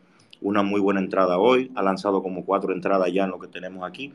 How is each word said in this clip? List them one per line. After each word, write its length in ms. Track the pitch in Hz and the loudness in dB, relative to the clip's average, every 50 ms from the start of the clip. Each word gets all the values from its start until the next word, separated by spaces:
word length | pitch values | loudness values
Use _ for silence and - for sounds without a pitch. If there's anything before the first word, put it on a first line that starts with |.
| _ _ _ _ _ _ - - | _ _ _ _ _ _ -16 -8
una 220 | - 101 104 104 101 | -4 -2 0 2 2
muy 180 | 98 98 104 | 2 2 2
buena 200 | 98 98 98 98 | 2 2 2 2
entrada 380 | 95 95 92 95 95 90 90 92 | 0 0 2 2 2 4 4 4
hoy, 320 | 101 123 127 127 131 127 - | 4 4 4 4 2 -2 -4
ha 80 | 104 98 | -2 0
lanzado 400 | 98 95 92 98 101 98 95 92 | 0 0 0 0 0 0 0 0
como 220 | 92 92 90 87 | -2 -6 -6 -2
cuatro 280 | 95 95 101 101 95 92 | 0 0 0 0 -2 -4
entradas 400 | 92 90 98 98 95 92 90 90 | -2 0 0 2 2 2 2 2
ya 120 | 95 98 | 0 0
en 60 | 95 | -2
lo 80 | 90 90 | -4 -6
que 100 | 92 - | -12 -14
tenemos 380 | - 87 90 92 95 92 90 | -14 -14 -12 -12 -12 -10 -12
aquí, 260 | 90 92 - 135 143 - | -12 -10 -12 -14 -14 -14